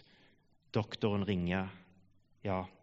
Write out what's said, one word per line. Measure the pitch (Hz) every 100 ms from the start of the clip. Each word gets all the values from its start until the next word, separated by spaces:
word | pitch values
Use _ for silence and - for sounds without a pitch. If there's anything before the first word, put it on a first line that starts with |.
| - - - _ _ _ _
Doktoren | 113 107 - 110 101 95
ringer. | 92 87 92 95 - - - - _ _ _
Ja, | 104 92 92 -